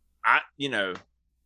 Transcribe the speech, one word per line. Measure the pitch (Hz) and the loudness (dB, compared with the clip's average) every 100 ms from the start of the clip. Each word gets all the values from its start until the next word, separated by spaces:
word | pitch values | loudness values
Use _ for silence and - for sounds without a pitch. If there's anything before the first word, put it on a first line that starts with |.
| _ _ 113 | _ _ 2
I, | 135 - - | 2 0 -8
you | 139 | -6
know, | 117 95 90 - _ _ _ | -4 -4 -6 -14 _ _ _